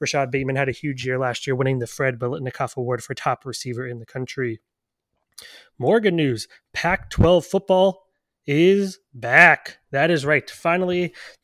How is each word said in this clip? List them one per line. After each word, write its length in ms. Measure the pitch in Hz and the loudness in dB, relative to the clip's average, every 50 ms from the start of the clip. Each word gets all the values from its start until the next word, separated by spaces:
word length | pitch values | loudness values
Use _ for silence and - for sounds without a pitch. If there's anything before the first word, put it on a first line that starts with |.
| 143 | -6
Rashad 300 | 131 - 143 139 127 127 | -4 -2 -2 -2 -2 -2
Bateman 240 | 135 135 131 131 | -4 -2 -2 -2
had 120 | 135 139 135 | -2 -2 -2
a 40 | 120 | -4
huge 340 | - - 147 135 127 123 | -6 -6 -6 -6 -6 -4
year 140 | 127 127 127 | -4 -4 -2
last 260 | 135 123 120 - - | -2 -4 -4 -6 -4
year, 80 | 139 131 | -4 -2
winning 240 | 127 135 135 135 127 | 0 0 0 0 -2
the 80 | 117 | -4
Fred 320 | - - - 139 131 123 117 | -6 -6 -4 -2 -2 -2 -2
Biletnikoff 580 | 127 123 139 156 131 131 - - 135 120 - | -4 -6 -6 -6 -8 -8 -6 -6 -6 -6 -6
Award 280 | 135 123 123 127 120 - | -6 -4 -4 -4 -6 -6
for 100 | - 135 | -8 -10
top 320 | - - 147 127 - - | -6 -4 -4 -4 -4 -6
receiver 400 | 135 113 - - 131 120 117 131 | -12 -12 -10 -10 -10 -8 -8 -8
in 140 | 123 120 117 | -10 -10 -12
the 40 | 113 | -14
country. 560 | - - 131 127 - - 139 127 120 110 - _ _ _ _ _ _ _ _ _ _ _ _ _ _ _ - - - - - - _ _ - | -12 -10 -10 -10 -8 -6 -6 -4 -4 -6 -8 _ _ _ _ _ _ _ _ _ _ _ _ _ _ _ -20 -20 -20 -20 -20 -20 _ _ -4
More 220 | 123 139 202 233 | 0 2 2 4
good 140 | 214 202 175 | 4 2 2
news, 340 | 165 151 135 120 110 - - - - _ _ - | 2 2 0 0 -2 -6 -12 -18 -20 _ _ -8
Pac-twelve 760 | - - 170 196 - - - - - - 165 180 170 - | -4 -2 -2 -2 -2 -4 -4 0 4 4 6 6 4 2
football 600 | - - 196 - - 185 185 190 196 185 - _ _ _ _ _ _ _ _ _ | 2 -2 -2 0 2 2 4 4 2 2 -2 _ _ _ _ _ _ _ _ _
is 520 | - 143 151 170 185 196 202 196 190 185 - _ _ - | -2 2 4 6 6 4 4 2 -2 -6 -10 _ _ -16
back. 640 | 120 113 120 131 151 175 170 151 - - - - _ _ _ 139 | -10 -4 4 6 8 8 8 6 4 -2 -10 -20 _ _ _ -2
That 180 | 135 151 170 | 0 2 2
is 160 | 175 147 131 | 2 0 0
right. 240 | 143 151 135 - - | 2 0 0 0 -4
Finally, 640 | - - - 170 170 185 185 180 180 180 180 170 - - - - - _ | -12 -6 -2 -2 0 0 0 -2 -2 -2 -2 -4 -6 -12 -20 -20 -20 _